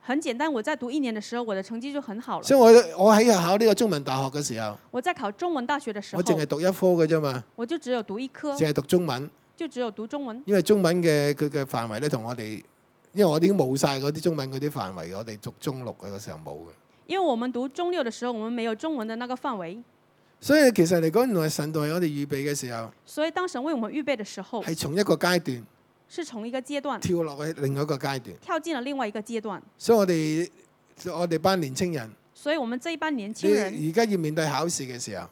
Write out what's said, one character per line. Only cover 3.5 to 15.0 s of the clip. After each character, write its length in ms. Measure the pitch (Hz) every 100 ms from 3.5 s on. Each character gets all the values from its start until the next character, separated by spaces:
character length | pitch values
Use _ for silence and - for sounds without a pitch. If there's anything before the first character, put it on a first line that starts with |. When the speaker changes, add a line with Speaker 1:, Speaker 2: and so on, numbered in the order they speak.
| 202
Speaker 2:
呢 80 | 226
個 80 |
中 140 | 196 226
文 120 | 151
大 140 | 139 131
學 80 | 135
嘅 140 | 143
時 160 | 143 113
候。 160 | 110 104 _
Speaker 1:
我 100 | 240
在 140 | 349
考 160 | 339 214
中 220 | 208 349
文 100 | 311
大 140 | 247 294
學 140 | -
的 100 | 208
時 140 | - 165
候。 20 |
Speaker 2:
我 60 |
淨 120 | 175 160
係 40 |
讀 160 | 147 147
一 40 |
科 60 | 180
嘅 360 | 185 190 175 160
啫 140 | 160
嘛。 220 | 147 127 -
Speaker 1:
我 100 | -
就 140 | 240 330
只 140 | 247
有 100 | 247
讀 160 | 208 202
一 80 | 262
科。 240 | - 302 277
Speaker 2:
淨 120 | 156
係 40 |
讀 100 | 147
中 240 | 131 180 170
文。 240 | 127 143 _ _ _
Speaker 1:
就 120 | 320
只 100 | 247
有 100 | 240
讀 140 | 208
中 200 | 220 294 269
文。 160 | 220
Speaker 2:
因 100 | 269
為 60 | 202
中 220 | 165 208
文 140 | 170 180
嘅， 320 | 170 151 143
佢 140 | 139 147
嘅 140 | 147
範 220 | 135 120 117
圍 120 | 107
呢， 80 | 147
同 160 | 139
我 100 | 113
哋， 260 | 123 107 107 - _ _ _ _
因 120 | 185
為 0 |
我 160 | 190 151
哋 40 |
已 20 | 175
經 100 | 202
冇 200 | 135 135
晒 220 | 143 139
嗰 100 | 139
啲 100 | 151
中 160 | 175 156
文 160 | 135
嗰 60 | 135
啲 100 | 147
範 220 | 143 95
圍， 240 | 92